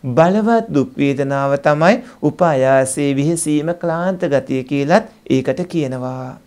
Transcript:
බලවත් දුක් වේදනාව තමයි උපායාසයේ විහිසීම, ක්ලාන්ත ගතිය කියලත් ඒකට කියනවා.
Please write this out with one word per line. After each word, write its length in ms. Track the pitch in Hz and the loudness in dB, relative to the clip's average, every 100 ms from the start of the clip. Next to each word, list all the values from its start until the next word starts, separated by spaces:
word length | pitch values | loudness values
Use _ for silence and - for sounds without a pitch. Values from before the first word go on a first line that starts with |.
| 131 123 | 0 2
බලවත් 500 | 170 208 220 226 226 | 4 4 2 0 0
දුක් 180 | 143 131 - | -2 -2 -2
වේදනාව 580 | 139 135 139 139 139 139 156 | -2 0 -2 -2 0 0 0
තමයි 360 | 147 170 240 - - | 4 4 2 -4 -4
උපායාසයේ 920 | 147 147 175 135 131 135 135 - 143 139 | -4 2 2 4 4 4 2 -2 -2 0
විහිසීම, 580 | 147 170 156 151 160 170 | 0 -2 0 -2 -2 -4
ක්ලාන්ත 480 | 170 165 180 185 180 | -4 -2 -4 -2 0
ගතිය 280 | 139 131 131 | -2 0 -6
කියලත් 460 | 131 139 139 196 220 _ - | -2 -2 2 0 0 _ -2
ඒකට 360 | 131 131 131 180 | 0 0 -4 -4
කියනවා. 680 | 165 139 127 127 127 127 - | -4 -4 -6 -8 -10 -12 -16